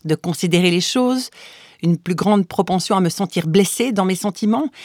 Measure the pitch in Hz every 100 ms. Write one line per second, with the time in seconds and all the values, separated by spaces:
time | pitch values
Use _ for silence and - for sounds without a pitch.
0 | 156 156 175 151 180 175 180 175 - 254
1 | 254 254 254 - - - - _ 170 170
2 | 170 180 196 208 175 - 180 185 - 196
3 | 170 - 190 180 160 190 190 - 247 202
4 | 190 185 202 - 214 226 302 -